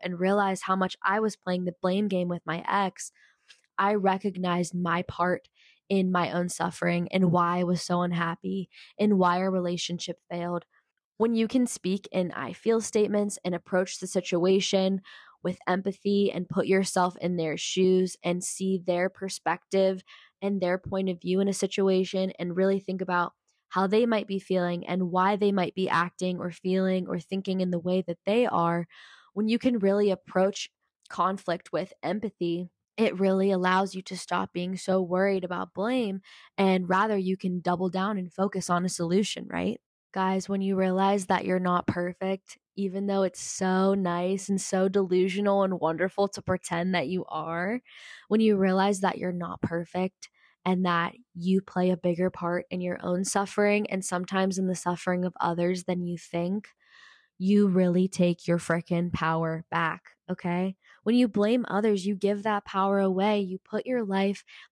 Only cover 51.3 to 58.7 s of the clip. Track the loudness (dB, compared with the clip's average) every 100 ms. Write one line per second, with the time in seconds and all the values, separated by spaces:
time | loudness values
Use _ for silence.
51.3 | -6 0 0 0 0 0 2 0 0 -2
52.3 | -2 -4 -4 -4 -6 -4 -4 -2 -2 0
53.3 | -2 -2 2 2 2 0 -6 -4 -4 -2
54.3 | 0 0 0 -2 -2 -2 -2 -2 -2 -2
55.3 | -2 -2 0 0 -2 -4 -4 -4 -8 -6
56.3 | -4 -2 -4 -6 _ _ -20 -20 _ _
57.3 | _ 2 4 6 4 4 4 2 2 2
58.3 | 2 0 -2 0